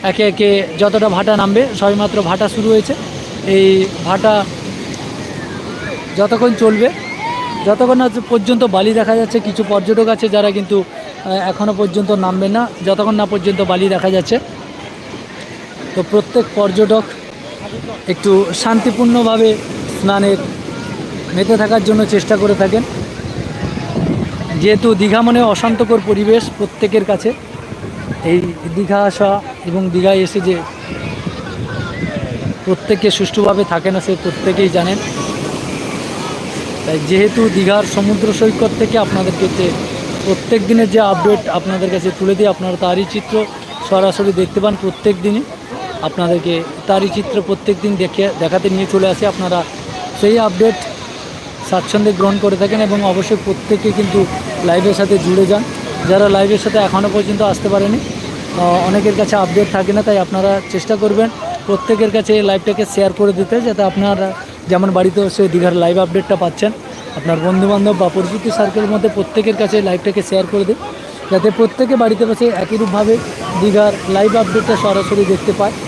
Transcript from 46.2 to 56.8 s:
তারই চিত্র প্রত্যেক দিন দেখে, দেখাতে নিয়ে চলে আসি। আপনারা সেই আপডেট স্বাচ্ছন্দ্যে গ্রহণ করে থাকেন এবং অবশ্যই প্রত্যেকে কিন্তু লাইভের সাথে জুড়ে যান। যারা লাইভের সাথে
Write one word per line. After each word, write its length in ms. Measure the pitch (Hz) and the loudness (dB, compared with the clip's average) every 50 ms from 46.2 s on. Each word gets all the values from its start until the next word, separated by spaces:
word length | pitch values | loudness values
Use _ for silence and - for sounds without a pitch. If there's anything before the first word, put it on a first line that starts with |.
| 175 170 175 175 165 175 170 165 165 151 151 - - | 0 0 0 0 0 -2 -2 -2 -4 -8 -12 -12 -2
তারই 240 | - 196 196 196 196 - | 0 2 2 2 0 -2
চিত্র 200 | 208 196 190 - 220 185 175 | -2 -4 -2 -2 -2 0 -2
প্রত্যেক 280 | 196 - - 214 202 170 175 | -4 -2 0 -2 -2 0 0
দিন 80 | 208 202 180 | -2 0 0
দেখে, 220 | 185 175 - - 196 202 175 - | -2 -2 0 0 0 0 0 -2
দেখাতে 240 | 170 160 170 185 170 202 185 | -2 0 0 0 0 0 0
নিয়ে 180 | 185 190 185 - | 0 -2 0 2
চলে 120 | 196 190 190 | 2 2 2
আসি। 120 | 180 147 202 202 | 2 2 0 -2
আপনারা 260 | 180 190 190 180 180 175 160 - - - - - - - - - - - | 0 -2 -2 -2 0 -2 -2 -4 -8 -12 -12 -12 -10 -10 -10 -10 -4 0
সেই 180 | 202 208 220 233 220 208 | 2 4 4 4 2 2
আপডেট 300 | 180 180 220 226 - - - - - - - - - - - - - - - - - - - - | 2 4 2 2 2 0 -6 -10 -10 -12 -12 -12 -12 -14 -14 -14 -14 -14 -14 -14 -14 -14 -6 -2
স্বাচ্ছন্দ্যে 440 | - 185 175 - - 208 208 214 202 175 | -2 -2 -2 0 0 2 2 2 2 2
গ্রহণ 180 | 196 196 202 202 202 | 2 2 2 2 2
করে 120 | 202 196 180 | 0 2 2
থাকেন 180 | 196 196 214 214 214 196 | 0 0 2 0 2 2
এবং 100 | 202 208 202 196 | 2 2 2 2
অবশ্যই 280 | 180 190 185 - 220 190 - | 2 0 0 0 0 -2 0
প্রত্যেকে 420 | 202 190 156 - - 214 190 - 220 196 190 | -4 -4 -4 0 0 0 0 2 0 0 0
কিন্তু 220 | 208 190 - 202 190 - - - - - - - 175 175 | 0 2 2 2 2 2 -2 -8 -8 -8 -6 -2 0 2
লাইভের 280 | 170 180 185 202 196 185 | 2 4 4 2 2 2
সাথে 160 | 202 196 202 190 156 | 2 2 2 2 2
জুড়ে 200 | 175 180 190 196 180 | 2 4 4 4 4
যান। 120 | 202 208 240 - - - - - - - - - | 2 0 0 -4 -8 -10 -10 -8 -8 -6 0 2
যারা 180 | 185 196 208 202 196 | 4 4 6 4 4
লাইভের 240 | 196 196 196 214 202 - | 4 4 4 2 2 0
সাথে 140 | 220 196 214 | 2 2 2